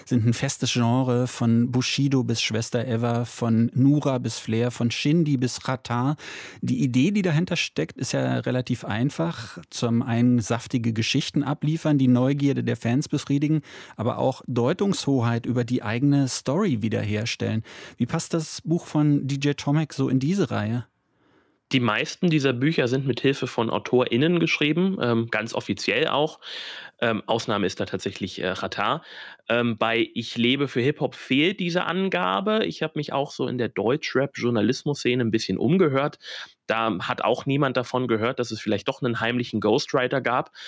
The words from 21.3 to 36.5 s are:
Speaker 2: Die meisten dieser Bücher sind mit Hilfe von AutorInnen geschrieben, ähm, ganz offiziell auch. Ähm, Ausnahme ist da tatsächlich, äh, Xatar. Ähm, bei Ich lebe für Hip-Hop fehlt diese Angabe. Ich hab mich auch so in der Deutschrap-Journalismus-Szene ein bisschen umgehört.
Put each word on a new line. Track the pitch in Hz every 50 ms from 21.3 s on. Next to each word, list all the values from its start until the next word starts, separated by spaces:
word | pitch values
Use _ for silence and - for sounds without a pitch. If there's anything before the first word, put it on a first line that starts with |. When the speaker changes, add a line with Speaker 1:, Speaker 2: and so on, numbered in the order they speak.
| _ _ _ _ _ _ _ - -
Speaker 2:
Die | 135
meisten | 120 117 107 110 135 151 - - - 180
dieser | 156 156 135 139 131
Bücher | 120 131 156 160 - 143 120
sind | 123 135 135
mit | 135 120 -
Hilfe | - 135 135 - -
von | 123 - - 117 113
AutorInnen | - 104 - - - 123 127 - - 117 139 165 175 170
geschrieben, | 165 160 - - 151 147 156 160 180 196 190 -
ähm, | - 120 117 113 113 113
ganz | - 107 110 113 -
offiziell | - 113 - 104 98 - - 98 117 151 -
auch. | - 135 151 160 - - - - - - - - - - - - - -
Ähm, | - 117 113 104 -
Ausnahme | - 110 117 - - 113 101 98 92
ist | - -
da | 104
tatsächlich, | 92 - 95 - 101 101 - 101 92 - -
äh, | - 92 92
Xatar. | - - 95 - - 101 107 131 170 - - - - - - - - _ -
Ähm, | 113 120 120 120 113 107
bei | 117 110 113 113 110 - -
Ich | 123 117 - - 123
lebe | 117 120 127 139 143 131
für | - -
Hip-Hop | 117 135 151 - 151 127 -
fehlt | - - - 131 135 151 175 208 -
diese | 185 175 165 175 -
Angabe. | - 165 185 190 190 - 175 180 185 190 196 196 208 214 220 233
Ich | - 156 - -
hab | 160 -
mich | 156 147 -
auch | - 139 139 143
so | - - 135 123
in | 123 123
der | 120 110
Deutschrap-Journalismus-Szene | - - 101 107 127 151 - - - 131 135 139 - - - 120 120 113 104 147 170 - - 147 147 - - 127 123 127
ein | 123 113
bisschen | 101 110 - - 95 -
umgehört. | - 120 160 190 185 151 131 135 139 151 - - - - - - - -